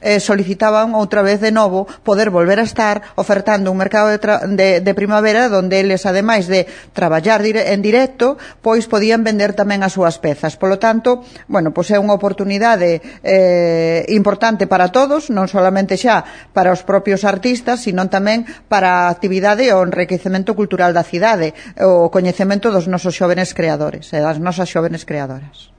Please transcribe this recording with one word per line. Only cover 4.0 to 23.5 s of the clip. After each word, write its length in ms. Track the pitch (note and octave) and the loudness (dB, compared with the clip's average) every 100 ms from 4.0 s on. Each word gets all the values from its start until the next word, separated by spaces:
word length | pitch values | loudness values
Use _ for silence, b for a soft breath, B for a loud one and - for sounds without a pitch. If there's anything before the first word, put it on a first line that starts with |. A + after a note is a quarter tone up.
| G#3+ | 2
de 80 | G#3+ | 0
tra-, 240 | G#3 G#3 | 0 -2
de, 400 | F#3+ G3 F#3+ F#3 | 0 2 2 2
de 80 | F#3 | 0
primavera 560 | G3 G3+ G#3+ G#3+ G#3+ B3 | 0 0 2 2 2 2
donde 320 | G3+ F#3 F#3+ | 0 0 0
eles, 240 | G3 F#3+ | 0 0
ademais 480 | G3+ F#3 A3 A3 F3 | 0 0 0 0 2
de 160 | F#3 - B B | 0 -2 B B
traballar 480 | - F3 D#3+ F3+ G#3+ | -4 0 0 2 0
dire-, 320 | G#3+ A3 - | 2 0 0
en 80 | G3+ | 0
directo, 560 | G#3 A#3 C4 C4 A#3+ C#4+ B B | 2 2 0 0 -2 -2 B B
pois 240 | A3+ A3+ | -2 0
podían 400 | A3+ G#3+ A3 A3+ | 0 -2 2 0
vender 320 | A3 G#3 G#3 G#3 | 0 0 0 0
tamén 240 | G3+ G3+ | -2 0
as 160 | F#3+ F#3+ | -2 0
súas 240 | E3+ E3 | -2 0
pezas. 400 | D#3 C#3+ D#3+ - | -4 -2 -6 -2
Polo 160 | F#3+ G3 | -2 0
tanto, 480 | A3+ A3+ B3 B3 B B B | 0 0 0 -2 B B B
bueno, 240 | G3 D#3+ | -2 -2
pois 160 | E3+ F3 | -4 0
é 80 | G#3 | 0
unha 160 | G3+ | 2
oportunidade, 880 | G3+ G3+ G3 G3 G3 A#3 G#3+ F3 E3 B B | 0 0 -4 -4 0 2 2 2 0 B B
eh, 800 | - F#3+ F#3 F3 E3+ E3 E3 E3 - | 0 4 4 4 2 0 0 -2 0
importante 560 | G#3 G3+ G3 A3+ G#3+ F#3+ | 2 2 0 0 0 0
para 240 | F#3+ F3+ | 2 2
todos, 400 | B3+ C#4 D4+ D4+ | 2 2 0 -2
non 160 | G#3 F#3 | -2 -2
solamente 480 | G3+ F#3 F#3+ G3 F#3 | 2 2 2 -2 0
xa 320 | B3 G3+ B B B | 2 0 B B B
para 160 | - F#3 | 0 2
os 160 | F3+ | 0
propios 400 | - G3 G3 F#3+ | 0 0 0 0
artistas, 640 | G3+ F#3+ A#3+ B3 A#3+ A#3+ A3 | 0 -2 -2 -2 -2 -4 -2
sino 160 | F3+ F#3 | -4 -2
tamén 320 | G3 G3 A3+ A#3 B _ | -2 0 -2 -4 B _
para 400 | G3+ F#3 F3+ F3 | 0 2 2 2
a 40 | F3 | 0
actividade 480 | G3+ F#3+ G3+ G#3 | -2 0 2 2
e 80 | C4 | 4
o 80 | F#3+ | 4
enriquecemento 720 | F3+ F3+ F3 F3+ F#3+ F#3+ F#3+ | 2 -2 -2 -2 -2 -2 -2
cultural 400 | G#3 G#3 F#3 F3 | -2 -2 0 2
da 160 | E3+ E3 | 2 -2
cidade, 480 | E3+ G#3+ G#3 D#3+ B A3+ F3 | 0 0 0 -2 B -20 0
o 320 | F#3+ F3+ E3+ | 2 4 4
coñecemento 560 | F#3 F3+ F3 G3 G3+ A#3 | 2 0 -2 -2 0 0
dos 160 | F#3+ | 0
nosos 320 | E3+ F3+ F#3 D#3+ | -2 -4 -4 -2
xóvenes 400 | F3+ F3+ F3+ | -2 0 -2